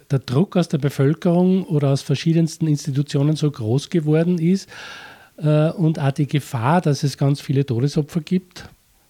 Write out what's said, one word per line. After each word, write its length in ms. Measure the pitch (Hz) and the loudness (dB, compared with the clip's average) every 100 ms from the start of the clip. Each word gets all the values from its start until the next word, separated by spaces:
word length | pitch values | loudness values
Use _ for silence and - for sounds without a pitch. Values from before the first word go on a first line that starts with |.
| - | -4
der 100 | 135 | -4
Druck 360 | - 127 202 185 | 0 0 0 0
aus 120 | 170 | -2
der 100 | 147 | -2
Bevölkerung 840 | 139 - 135 160 175 175 185 190 | -2 0 0 2 2 2 4 2
oder 260 | - 147 139 | 0 0 2
aus 120 | 139 | 0
verschiedensten 640 | - 139 165 165 160 - 160 | 0 -2 2 2 0 0 0
Institutionen 680 | 147 - 135 143 143 147 151 | 0 -2 -2 0 0 0 0
so 140 | 151 | -2
groß 400 | - 110 135 - | -2 -2 -2 0
geworden 480 | 170 151 156 170 180 | -2 2 2 2 2
ist, 300 | 165 190 - - - - - - - - | 2 0 -4 -18 -18 -18 -20 -20 -20 -4
äh, 320 | 151 151 156 | 2 4 2
und 280 | 208 160 160 | 2 0 0
auch 140 | 139 | -2
die 140 | 135 135 | 0 -2
Gefahr, 540 | 143 - 120 120 180 | -2 -4 -2 2 2
dass 220 | 160 139 | 2 0
es 140 | 143 - | -2 0
ganz 240 | 139 143 | 0 0
viele 240 | - 135 | 0 0
Todesopfer 560 | 135 117 143 160 143 170 | 0 0 0 -2 -2 -4
gibt, 480 | 151 185 - - - _ _ _ | -2 -4 -4 -18 -20 _ _ _